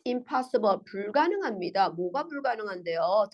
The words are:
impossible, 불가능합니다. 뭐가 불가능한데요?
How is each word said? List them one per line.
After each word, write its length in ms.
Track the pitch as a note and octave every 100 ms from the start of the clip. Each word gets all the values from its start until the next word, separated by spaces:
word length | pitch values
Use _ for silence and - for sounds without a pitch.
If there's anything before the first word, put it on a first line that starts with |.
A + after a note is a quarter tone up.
| B3+
impossible, 800 | B3 B3 C4+ B3+ A#3+ G#3 F#3 -
불가능합니다. 1040 | G3 G#3 C4+ D#4+ G4+ F4+ - F3 G3 F#3
뭐가 380 | E3 F3+ C4+ E4
불가능한데요? 1000 | C#4+ C4+ A3+ G#3 F#3 E3+ E3 E3+ G3+ G#3